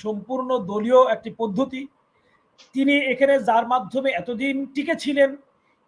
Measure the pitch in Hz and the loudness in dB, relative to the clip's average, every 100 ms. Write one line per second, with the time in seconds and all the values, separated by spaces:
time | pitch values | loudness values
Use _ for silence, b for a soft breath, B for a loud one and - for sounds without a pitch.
0 | 214 214 - 254 254 254 185 202 226 254 | -8 -8 -6 -6 -4 -4 -4 -4 4 6
1 | 254 220 226 - 226 196 269 262 277 _ | 6 2 -6 -6 -4 -2 -4 -6 -12 _
2 | _ _ _ _ _ _ _ 262 269 285 | _ _ _ _ _ _ _ 0 2 2
3 | 269 254 277 277 214 226 240 254 190 262 | 2 2 2 2 2 2 2 -2 -2 -4
4 | 269 - - 226 269 269 277 285 302 330 | -2 -4 -6 -4 -4 -4 -6 -6 -4 -4
5 | - 285 269 285 _ _ _ _ | -2 2 2 0 _ _ _ _